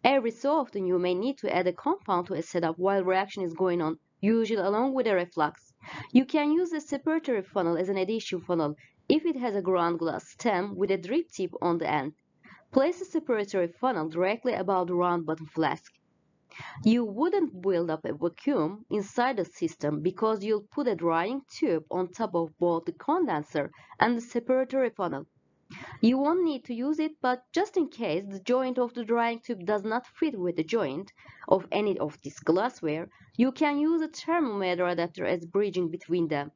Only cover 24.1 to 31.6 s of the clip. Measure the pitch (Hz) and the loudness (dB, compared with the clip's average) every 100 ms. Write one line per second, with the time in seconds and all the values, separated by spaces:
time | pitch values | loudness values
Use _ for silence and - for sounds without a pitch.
24.1 | 240 233 240 233 254 262 262 247 220 180 | 2 -2 -6 0 0 2 0 0 -2 -4
25.1 | 139 160 _ _ _ _ - - - 226 | -4 -10 _ _ _ _ -18 -16 2 4
26.1 | 262 285 349 339 269 - 233 269 311 311 | 4 2 2 2 0 -6 -4 -2 0 -2
27.1 | 311 254 254 _ - 415 381 294 - 220 | -2 -2 -2 _ -2 0 0 0 -2 -2
28.1 | 151 202 196 190 247 254 254 240 240 220 | -2 -4 -10 0 2 2 0 -2 -4 0
29.1 | 233 233 233 - 214 175 208 214 226 - | 0 0 -2 -6 -6 -2 -2 0 -4 -4
30.1 | - 320 233 180 175 160 226 156 139 196 | -2 -2 0 -2 -2 0 0 0 -4 -10
31.1 | _ - - - 190 | _ -20 -18 2 2